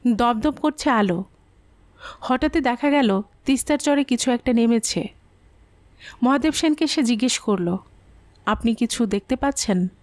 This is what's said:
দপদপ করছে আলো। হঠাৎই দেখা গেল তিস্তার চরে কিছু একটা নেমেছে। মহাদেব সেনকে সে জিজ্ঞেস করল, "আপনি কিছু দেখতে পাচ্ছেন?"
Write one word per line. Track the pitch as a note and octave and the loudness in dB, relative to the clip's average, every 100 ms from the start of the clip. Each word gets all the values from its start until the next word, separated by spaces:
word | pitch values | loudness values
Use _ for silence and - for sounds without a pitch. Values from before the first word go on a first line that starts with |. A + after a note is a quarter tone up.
| B3 | 0
দপদপ | A3 A#3+ A#3 C#4+ D4 | 2 0 0 -2 0
করছে | D4+ D4+ - | -4 -2 0
আলো। | A#3 G3+ F3 F#3+ _ _ _ _ _ _ _ - - | 2 2 0 -6 _ _ _ _ _ _ _ -20 -14
হঠাৎই | - B3+ D4+ E4 | -4 0 0 0
দেখা | C4 A#3+ D4 | 0 0 0
গেল | C#4+ B3 G3 G#3 _ - | 2 2 0 -4 _ -2
তিস্তার | C#4 - D4 | -2 0 0
চরে | - C#4+ | 2 0
কিছু | C#4 A#3+ - | 0 -2 0
একটা | A#3+ - | -2 0
নেমেছে। | A#3 A#3 A#3 - - G3+ - _ _ _ _ _ _ _ _ - - | 2 4 2 0 -6 -6 -12 _ _ _ _ _ _ _ _ -20 -2
মহাদেব | A#3+ C#4 D#4 | 2 2 2
সেনকে | C#4+ E4 D4+ D#4 | 0 0 0 0
সে | - | 0
জিজ্ঞেস | A#3+ A3+ B3 - | 0 2 0 -2
করল, | - G3+ E3+ F3+ - - _ - - _ - | -2 -2 0 -4 -8 -20 _ -20 -20 _ -6
"আপনি | G#3+ A#3 A3 | -2 -2 -2
কিছু | A#3+ - A3+ | -2 -2 -2
দেখতে | - - B3+ | -2 -4 -2
পাচ্ছেন?" | C#4 C#4 - F#3 F#3 - | -2 -4 -2 0 -2 -6